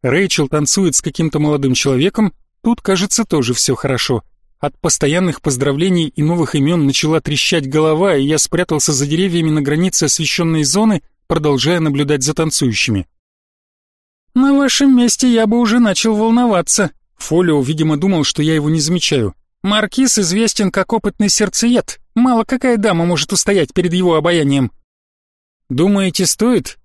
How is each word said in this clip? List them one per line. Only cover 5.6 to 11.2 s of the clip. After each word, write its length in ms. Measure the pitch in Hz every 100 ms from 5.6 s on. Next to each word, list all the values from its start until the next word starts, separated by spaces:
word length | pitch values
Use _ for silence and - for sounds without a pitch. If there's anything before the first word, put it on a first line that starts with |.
| 143 139 185 175 156
и 140 | -
новых 340 | 151 170 156 151
имён 300 | 139 165 139
начала 340 | 135 156 160
трещать 480 | - 147 - 170 135
голова, 480 | 156 156 156 196 147
и 80 |
я 140 | 139 156
спрятался 540 | - 160 180 151 -
за 140 | 139 143
деревьями 440 | 160 190 170 160
на 100 | 151
границе 440 | 139 151 185 -
освещённой 600 | 151 - 156 - 165 160
зоны, 380 | 147 185 220 190 _ _